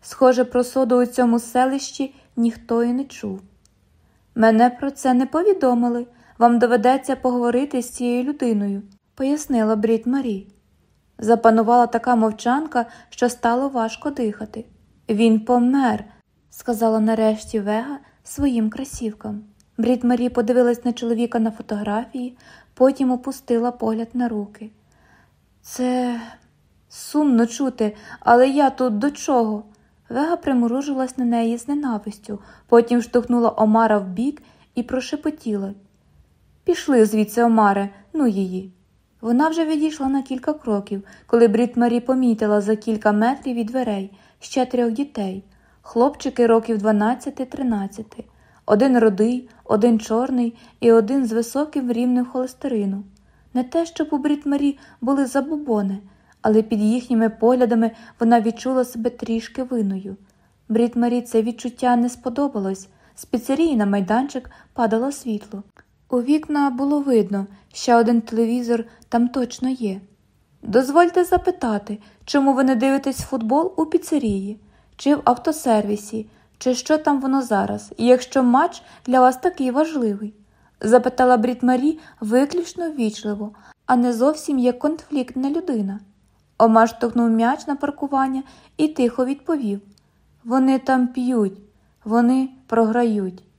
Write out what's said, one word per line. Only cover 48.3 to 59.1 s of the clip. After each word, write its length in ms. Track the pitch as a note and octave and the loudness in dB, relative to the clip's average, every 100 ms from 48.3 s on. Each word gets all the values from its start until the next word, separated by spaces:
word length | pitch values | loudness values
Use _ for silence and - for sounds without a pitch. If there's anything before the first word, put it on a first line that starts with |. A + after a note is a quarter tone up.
| _ _ _ - | _ _ _ 0
Один 340 | G#3 C4+ B3 | 2 4 4
рудий, 500 | A3 F#3+ G#3+ B3 - _ | 4 4 0 0 -8 _
один 360 | - G#3+ A#3+ A3+ | -2 2 4 2
чорний 580 | - A3 C4 B3+ A#3 - - _ | 0 -2 0 0 -2 -6 -20 _
і 120 | A#3 | 4
один 340 | A3+ G#3 C4+ B3 | 4 4 0 0
з 60 | |
високим 600 | A3 A3+ C4+ D4+ D4+ B3 | -2 -2 -4 -4 -4 -4
рівнем 340 | A#3 B3 B3 B3 | -2 0 0 -2
холестерину. 800 | C4 B3+ - C#4+ A#3 G3+ G3 G3+ _ _ _ _ | -4 -6 -6 -6 -4 -4 -6 -10 _ _ _ _
Не 100 | B3 | -6
те, 220 | B3 E4 E4 | -2 -2 -4
щоб 220 | - D#4 | -6 -4
у 60 | D4 | -2
Брід 280 | C#4+ D4 C#4+ | -2 -2 -2
Марі 320 | C#4+ C#4+ C#4 - _ | 0 0 -4 -14 _
були 240 | A#3+ C#4 C4 | -2 0 0
забобони, 760 | C#4 C4+ D#4 D4 G#3+ G3 G3 - _ _ _ | -2 -4 -6 -2 -2 -2 -6 -12 _ _ _
але 200 | - G#3+ | 0 2
під 200 | A3 A3 | 0 0
їхніми 480 | G#3+ A#3+ A#3+ A3+ A3+ | 0 0 0 0 0
поглядами 600 | A3 A3 B3+ A#3+ A#3 A3+ A3+ - _ | 2 2 4 2 2 0 -4 -20 _
вона 220 | A3+ A#3 | 4 4
відчула 440 | A3 A3 B3+ C4 B3 | 2 -4 -4 -2 -2
себе 240 | A#3+ | -4
трішки 540 | A#3 | -6